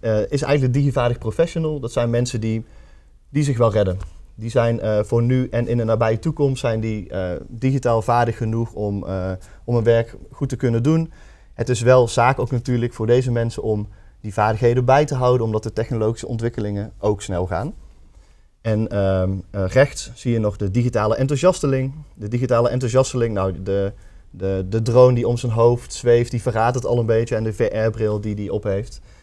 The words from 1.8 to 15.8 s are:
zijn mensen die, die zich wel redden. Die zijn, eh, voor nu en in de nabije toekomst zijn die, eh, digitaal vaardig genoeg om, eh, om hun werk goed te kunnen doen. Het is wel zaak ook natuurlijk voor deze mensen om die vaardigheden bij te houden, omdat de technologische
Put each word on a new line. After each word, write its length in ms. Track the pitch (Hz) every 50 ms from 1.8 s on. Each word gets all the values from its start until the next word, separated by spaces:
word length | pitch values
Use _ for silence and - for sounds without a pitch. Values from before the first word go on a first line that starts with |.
| 113 123
zijn 180 | - 131 120 117
mensen 320 | 117 120 123 120 - 110
die, 240 | 110 110 113 113 113 - - - - - - - _ - _ - _ -
die 140 | 139 151 147
zich 140 | 143 127
wel 140 | 117 120 110
redden. 260 | 101 107 101 92 90 95 - - - - - - -
Die 140 | - 110 117
zijn, 300 | - 127 117 117 117 -
eh, 240 | - 110 107 104 107
voor 200 | - 117 117 117
nu 240 | 123 127 127 131 -
en 180 | - 120 120
in 100 | - 120
de 60 | 120 113
nabije 360 | 110 110 113 117 110 113 110
toekomst 400 | - 160 - - 143 135 131 -
zijn 200 | - 120 113 110
die, 300 | 110 113 107 104 90 -
eh, 320 | - 95 92 90 87 - -
digitaal 540 | - 120 110 131 131 135 135 123 120 113 113
vaardig 360 | 98 - 120 120 117 117 113
genoeg 360 | - 117 110 110 113 117 - -
om, 320 | 90 104 104 101 101 -
eh, 260 | - 95 95 92 95 92 92 - - - - -
om 120 | - 120
hun 80 | 117 107
werk 320 | 117 117 117 117 - - - - -
goed 180 | - - 139 131
te 60 | 123
kunnen 280 | - 135 120 117 113 120
doen. 280 | 151 160 160 165 - - - - - - - - - -
Het 160 | - - 127
is 120 | 120 104
wel 260 | 113 123 127 131 120
zaak 320 | 110 - 123 117 127 135 -
ook 120 | 127 -
natuurlijk 420 | 131 120 - 131 123 117 117 117 -
voor 140 | - 110
deze 240 | 113 120 127 123 127
mensen 320 | 117 117 117 117 - - -
om 240 | 110 107 104 107 - - - - - - -
die 120 | - 107 95
vaardigheden 520 | 110 107 110 107 - 127 117 123 127 123
bij 200 | 127 135 147 151
te 100 | 143 143
houden, 300 | 127 127 123 127 123 113
omdat 180 | 110 107 107 -
de 100 | 110 -
technologische 540 | 107